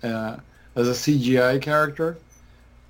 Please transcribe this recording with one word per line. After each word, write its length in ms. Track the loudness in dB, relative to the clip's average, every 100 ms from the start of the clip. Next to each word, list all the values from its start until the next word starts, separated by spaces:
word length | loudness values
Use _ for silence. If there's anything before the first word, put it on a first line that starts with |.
uh, 340 | -6 -6 -6 -10 -16 -20 -8 -2
as 120 | -2
a 80 | 0
C 220 | 0 0
G 220 | 2 4
I 180 | 4 2
character. 600 | 0 0 0 -2 -6 -6 -14 -20 -20 -20 -20 -20